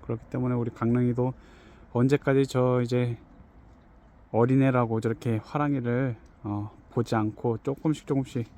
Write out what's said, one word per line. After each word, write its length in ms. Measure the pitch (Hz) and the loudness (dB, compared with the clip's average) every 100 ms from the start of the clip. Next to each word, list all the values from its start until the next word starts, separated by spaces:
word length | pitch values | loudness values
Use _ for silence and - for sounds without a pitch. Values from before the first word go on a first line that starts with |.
그렇기 200 | - 117 - | -8 -8 -8
때문에 260 | 127 127 | -6 -4
우리 140 | 123 117 | -2 -4
강릉이도 640 | - 117 120 123 120 123 127 - - - - - | -4 0 2 2 0 -2 -4 -16 -20 -20 -20 -6
언제까지 520 | 120 131 143 - 135 135 | 0 2 2 2 2 2
저 360 | 127 127 127 | 2 2 2
이제 340 | 120 123 123 117 - - - - - - - - - - - | 0 0 -2 -4 -12 -20 -20 -20 -20 -20 -20 -20 -20 -20 -4
어린애라고 680 | 110 123 135 135 127 120 113 | 2 4 4 4 2 2 0
저렇게 380 | 113 113 123 113 | -2 -2 -2 -4
화랑이를, 760 | - 147 147 143 120 120 131 113 - - | -4 -4 -2 -2 0 0 -2 -4 -12 -14
어, 280 | 107 104 104 - - | -6 -6 -6 -12 -8
보지 240 | - 117 | -4 0
않고 440 | 113 107 104 123 113 | 0 0 -2 -4 -2
조금씩 440 | - 139 160 147 - | -4 -4 -2 -2 -2
조금씩 400 | 139 127 127 117 | -2 -2 -6 -8